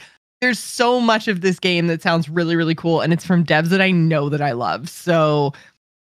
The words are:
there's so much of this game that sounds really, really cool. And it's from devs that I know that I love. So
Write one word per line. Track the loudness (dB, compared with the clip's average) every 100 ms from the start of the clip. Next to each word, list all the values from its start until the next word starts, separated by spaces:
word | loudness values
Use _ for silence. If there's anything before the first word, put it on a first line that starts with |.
| -20 _ _ _
there's | -2 -2
so | -6 -2 0 2
much | 2 0 0
of | -2
this | -2 0
game | 0 0 0
that | -2
sounds | 0 0 0
really, | -2 0 0
really | 0 0
cool. | 0 0
And | 2
it's | 0 2
from | 0 2
devs | 0 2
that | 0
I | 2
know | 2 2 0 -2
that | -2
I | -2
love. | -2 -4 -4 -8
So | -10 -2 2 2 2 0 -4 -16 _ _ _